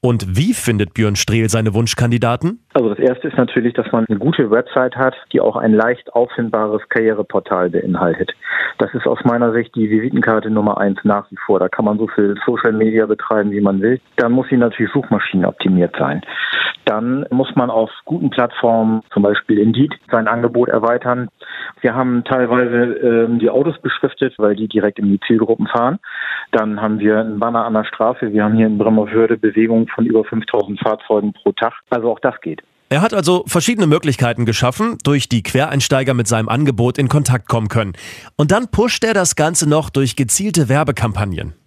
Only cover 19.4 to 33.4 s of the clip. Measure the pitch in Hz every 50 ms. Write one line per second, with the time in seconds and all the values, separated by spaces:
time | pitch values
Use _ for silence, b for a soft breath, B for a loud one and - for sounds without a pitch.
19.4 | - - 110 104 107 110 110 120 139 151 - - _ - - 113 113 107 113 117
20.4 | 120 117 120 117 123 - - 113 107 117 120 123 - 123 123 123 123 113 _ _
21.4 | B B B B B B B _ - 127 113 131 131 127 123 120 117 - 135 131
22.4 | 127 117 123 123 123 120 120 120 120 123 110 - 139 123 117 113 113 113 120 117
23.4 | 110 117 - 127 143 165 147 - - 123 - - - 135 - - 139 127 - -
24.4 | 107 104 104 98 110 104 - 107 98 104 101 - 104 101 98 95 - - 117 110
25.4 | 110 101 113 - 110 107 - 120 117 127 156 208 B B B B B B B B
26.4 | B B - 113 107 107 107 104 107 107 107 104 104 107 107 107 113 113 107 107
27.4 | 104 117 117 117 113 117 110 107 107 - - - 113 113 123 - - 110 101 107
28.4 | 104 107 110 113 113 110 107 101 101 110 110 110 107 104 110 113 113 113 117 110
29.4 | - 107 104 110 113 113 117 113 113 110 - - 113 120 113 110 107 - - 113
30.4 | 110 - - 110 101 - 104 - - 110 107 - - - 110 104 101 104 98 -
31.4 | _ 104 98 - 117 113 - - _ _ 127 120 110 120 117 - - 135 117 -
32.4 | - 82 78 - _ _ _ _ _ _ 139 147 185 226 226 202 165 156 180 180